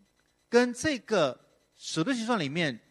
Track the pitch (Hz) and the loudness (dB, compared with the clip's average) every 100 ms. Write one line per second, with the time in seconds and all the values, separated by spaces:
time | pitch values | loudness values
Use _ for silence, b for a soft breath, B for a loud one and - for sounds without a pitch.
0 | _ _ _ _ _ 240 247 240 311 254 | _ _ _ _ _ 4 4 0 -2 -4
1 | - 208 143 123 _ _ _ _ - - | 0 2 2 0 _ _ _ _ -8 -2
2 | 185 254 220 226 143 160 156 113 - | -2 -2 -2 -2 -2 -2 -2 -4 -14